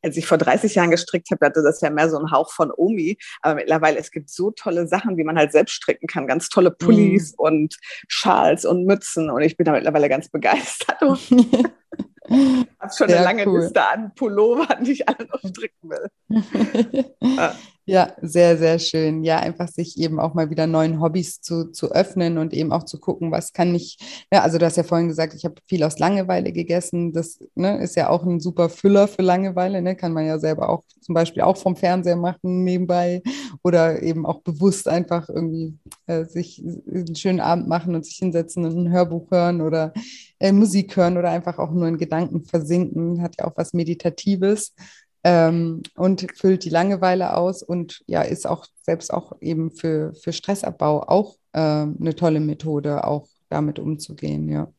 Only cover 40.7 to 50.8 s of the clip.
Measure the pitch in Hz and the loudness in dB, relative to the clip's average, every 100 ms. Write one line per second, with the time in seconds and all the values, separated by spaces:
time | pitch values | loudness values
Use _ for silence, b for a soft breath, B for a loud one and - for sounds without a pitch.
40.7 | 190 196 - 175 180 175 165 175 165 147 | 2 0 0 2 2 0 -2 -6 -6 -4
41.7 | 175 165 165 160 160 170 170 - 170 151 | -2 -2 -2 -2 -2 -2 -6 -4 -4 0
42.7 | 175 180 160 165 175 170 - 170 - 170 | 0 0 -2 -4 -2 -4 -6 -8 -6 -4
43.7 | 175 165 170 175 165 - 196 190 214 - | -2 -4 -4 -4 -4 -2 0 0 0 -4
44.7 | b 185 b b _ 175 170 165 170 165 | b -20 b b _ 4 6 4 2 -2
45.7 | 165 - - 185 185 185 - 190 185 165 | -6 -12 -2 0 0 -4 -2 0 2 0
46.7 | 165 190 196 185 185 180 - 180 185 - | 0 2 2 2 2 0 0 -2 -4 -6
47.7 | 175 170 - - 170 156 170 - 165 - | -6 -6 -12 -4 -2 -2 -4 -4 -6 -8
48.7 | _ - 165 - - - - - 160 160 | _ -4 -4 -4 -8 -8 -10 -6 -4 -4
49.7 | - 165 156 156 165 - 165 - 202 - | -6 -4 -2 -4 -8 -10 -8 -6 -4 -6
50.7 | - | -2